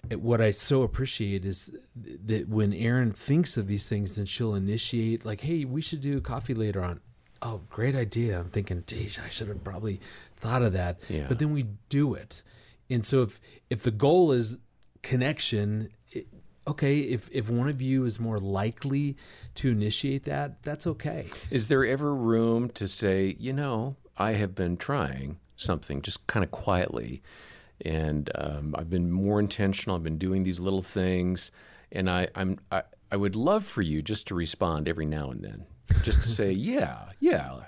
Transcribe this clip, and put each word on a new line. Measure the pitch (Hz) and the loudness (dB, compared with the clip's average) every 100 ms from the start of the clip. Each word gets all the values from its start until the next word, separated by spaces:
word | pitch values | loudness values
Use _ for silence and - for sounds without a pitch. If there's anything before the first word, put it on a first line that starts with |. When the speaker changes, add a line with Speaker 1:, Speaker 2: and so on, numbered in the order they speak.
| - | -6
Speaker 1:
it, | 101 | -4
what | 117 117 | 2 6
I | 110 | 4
so | 101 - 135 | 4 4 4
appreciate | 123 - 131 - 104 98 95 | 4 0 -2 -2 0 0 -2
is | 92 - - - 123 | -4 -6 -12 -16 -16
th-, | 107 69 101 | -14 -10 -2
that | 110 90 | 0 2
when | 107 104 | 2 2
Erin | 101 117 123 120 | 2 2 4 2
thinks | 101 - 147 175 - | -2 2 2 4 0
of | 98 | 0
these | 104 - | -2 0
things, | 104 101 104 | -2 -2 -4
then | 98 | -4
she'll | - 113 101 | -2 -2 0
initiate, | 98 113 - 120 113 113 110 | 0 0 0 0 0 0 -4
like, | 101 | -6
"Hey, | 143 165 131 | -2 -2 -2
we | 139 | -4
should | 156 156 | -4 -4
do | 139 139 | -2 -2
coffee | - 127 110 113 | -2 -6 -2 0
later | 107 98 | 0 0
on." | 87 82 - - _ - | -2 -4 -10 -20 _ -10
"Oh, | 120 107 - | -8 -8 -10
great | - 123 135 | -2 0 2
idea." | 113 117 117 90 | 0 0 0 0
I'm | 85 | -2
thinking, | - 101 90 - | -4 -2 -4 -6
"Geez, | - 104 - | -6 -6 -6
I | - | -8
should | - 98 | -8 -6
have | 101 | -6
probably | - 104 107 95 - - - - | -8 -6 -4 -4 -8 -20 -20 -8
thought | 113 127 | 0 2
of | 117 | 4
that." | 90 87 87 - | 2 0 -4 -4
Speaker 2:
Yeah. | 80 69 | -4 0
Speaker 1:
But | 120 | 0
then | 151 | 2
we | 147 117 104 - | 0 -2 -8 -2
do | 139 143 101 | 2 2 0
it. | - - - - - - _ | -8 -16 -16 -20 -20 -20 _
And | 123 107 | 0 4
so | 135 | 4
if, | 113 - - - _ | 2 -2 -16 -20 _
if | 120 | -2
the | 123 | 0
goal | 107 139 180 170 | 2 6 8 6
is | 127 110 127 - _ - _ | 4 2 -6 -16 _ -20 _
connection, | - 131 127 151 - 107 104 107 107 - _ | -2 0 2 0 0 0 0 -2 -4 -12 _
it, | 117 - - - - - | -10 -10 -20 -20 -10 -6
okay, | 147 143 143 | 0 2 2
if, | 139 120 - | 2 -2 -2
if | - 107 | -4 0
one | 120 135 | 0 0
of | 139 | 0
you | 131 131 123 | 0 2 2
is | 107 | 0
more | 113 107 | -2 -2
likely | 98 98 110 113 143 139 143 135 - - - - | 0 0 0 -2 -2 0 0 -4 -14 -18 -16 -2
to | 131 | 0
initiate | 110 104 - 139 135 | 2 2 0 -2 -2
that, | 143 139 143 - | -2 -4 -4 -6
that's | - 147 170 | -8 -4 -4
okay. | - - 156 - - - | -4 -4 -6 -8 -10 -2
Speaker 2:
Is | 135 107 | 0 4
there | 139 117 | 4 4
ever | 135 147 139 | 2 0 0
room | 113 113 113 117 120 | 4 4 6 4 0
to | - 98 | -4 -6
say, | - 104 95 98 85 | 0 2 4 2 0
"You | 123 | -4
know, | 131 143 113 127 135 - - | -2 -2 -2 -4 -6 -16 -2
I | 104 | 0
have | 107 101 98 | 2 0 0
been | 87 87 | 0 0
trying | - 139 71 65 67 85 _ - | -2 -2 -2 -4 -8 -10 _ -6
something | - 80 - 69 | -2 -2 -2 -6
just | 82 - - | -4 -6 -2
kinda | 107 85 | 0 0
quietly, | - - 90 - 58 57 67 - - - - - _ | -2 0 2 2 -2 -6 -10 -14 -20 -20 -20 -20 _
and, | 82 80 78 76 71 - | -2 0 0 0 -2 -4
um, | 71 73 76 73 | -4 -4 -4 -6
I've | 82 | -2
been | 90 87 | 0 2
more | 90 98 104 | 2 2 2
intentional, | 104 - 98 95 - 90 | 2 2 0 0 -2 -2
I've | |
been | 80 78 | -2 -2
doing | 92 95 | 0 2
these | 95 87 | 2 0
little | 92 95 | 0 0
things, | 92 101 92 92 90 92 - - - - - | -2 0 2 2 2 -2 -6 -16 -20 -20 -10
and | - 92 | -2 0
I, | 90 90 - | 2 0 -2
I'm, | 92 92 - | -2 -2 -2
I, | 95 - - - | -4 -4 -18 -4
I | 101 | 0
would | 101 104 | 0 2
love | 139 214 202 | 2 2 0
for | - | -2
you | 85 76 | 0 0
just | 76 107 - | -2 -4 -2
to | 90 | -2
respond | 80 - 87 78 76 | -2 0 0 0 -2
every | 82 76 | -2 -2
now | 76 69 | -2 -4
and | 62 | -8
then." | 50 50 - - - - | -10 -12 -16 -20 2 4
Just | - - | 6 4
to | 117 | 4
say, | 113 101 | 2 2
<laughs> | |
"Yeah, | 95 160 262 - - - - | 2 0 0 0 -4 -14 2
yeah." | 311 - - 65 | 2 2 -2 -10